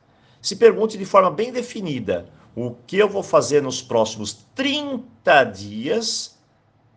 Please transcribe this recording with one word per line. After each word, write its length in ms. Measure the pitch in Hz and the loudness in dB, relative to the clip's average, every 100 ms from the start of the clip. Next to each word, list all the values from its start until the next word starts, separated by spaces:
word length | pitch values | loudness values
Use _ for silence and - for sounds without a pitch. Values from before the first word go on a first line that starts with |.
| _ _ _ _ | _ _ _ _
Se 180 | - 214 | -10 4
pergunte 400 | 233 185 220 214 | 4 6 0 -4
de 80 | 190 | 2
forma 260 | 202 185 | 4 4
bem 220 | 156 240 | 2 -4
definida, 720 | 247 233 226 185 131 92 87 - - _ | -6 -8 -8 -6 -6 -4 -6 -6 -20 _
o 220 | - 120 - - | -10 -8 -10 -4
que 120 | 190 | 0
eu 100 | 202 | 2
vou 160 | 196 | 0
fazer 400 | - 160 131 147 | 0 2 4 2
nos 180 | 135 127 | 0 -4
próximos 640 | - 117 110 113 104 - _ | -2 0 0 -2 -12 -12 _
trinta 920 | - 285 294 285 262 - _ - 151 117 | -6 -4 -4 -4 -10 -12 _ 4 4 4
dias 920 | 95 101 107 131 214 220 - - _ _ _ _ _ _ | -2 -12 -10 -4 -4 -4 -8 -10 _ _ _ _ _ _